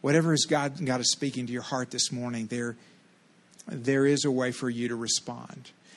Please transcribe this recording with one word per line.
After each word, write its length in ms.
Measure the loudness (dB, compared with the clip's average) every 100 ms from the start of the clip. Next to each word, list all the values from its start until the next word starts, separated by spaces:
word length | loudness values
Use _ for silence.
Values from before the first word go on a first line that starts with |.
Whatever 320 | 4 4 4
is 140 | 2 4
God, 380 | 2 0 -2
God 160 | -2 0
is 100 | 0
speaking 360 | 0 -2 -4 -4
to 60 |
your 100 | -6
heart 280 | -4 -4 -4
this 220 | -2 -2
morning, 340 | -2 -4 -4 -4
there, 300 | -4 -4 -6 -16 -20 _ _ _ _ _ -20 -10
there 400 | -4 0 4 6
is 180 | 4
a 60 | 4
way 220 | 2 0
for 180 | 0 -2
you 180 | -2 -2
to 60 |
respond. 760 | -2 -2 -2 -2 -12 -12 -16 -18 -20 _